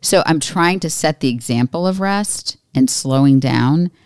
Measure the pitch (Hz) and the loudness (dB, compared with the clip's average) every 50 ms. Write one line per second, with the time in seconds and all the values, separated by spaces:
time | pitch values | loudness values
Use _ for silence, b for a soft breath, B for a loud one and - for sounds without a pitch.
0 | B - - 185 - - 165 156 - - - 185 170 170 185 190 - 160 - - | B 0 2 2 2 2 0 -2 -2 -6 -2 0 0 0 0 -2 -4 -6 -6 -2
1 | - 156 156 - - 135 120 120 117 - 127 117 123 127 - 165 175 185 190 190 | -2 -2 -2 0 -2 -2 -2 -2 -4 -4 -2 0 0 0 -2 -2 -2 -2 -2 -2
2 | 190 196 196 202 208 - - - - - - - _ _ _ 131 131 127 - - | -2 -2 -2 -2 -2 -4 -6 -8 -8 -10 -12 -12 _ _ _ 0 0 0 0 -4
3 | - 139 131 135 139 139 135 135 131 131 123 120 120 127 143 165 175 175 b b | -2 0 2 4 4 6 4 4 2 2 0 2 2 2 2 2 0 -2 b b
4 | b | b